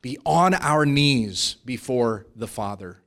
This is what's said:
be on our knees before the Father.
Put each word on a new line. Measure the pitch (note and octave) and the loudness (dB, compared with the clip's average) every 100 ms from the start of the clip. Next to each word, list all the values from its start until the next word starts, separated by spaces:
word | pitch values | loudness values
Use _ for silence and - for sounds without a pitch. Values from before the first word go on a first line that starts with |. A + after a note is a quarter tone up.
be | B2 C#3 | -10 -8
on | - D#3+ F3+ | 0 4 4
our | F#3 C#3+ D3+ D3 | 2 0 2 2
knees | C#3+ C#3+ C3 G#2+ F2+ - - | 4 4 2 0 -4 -6 -6
before | B2 A#2+ - B2+ A#2 A2 G2+ A2 | -10 -10 -4 0 0 -2 -10 -14
the | A2 | -12
Father. | - G2+ G2+ F#2+ F2 | -8 -8 -8 -14 -18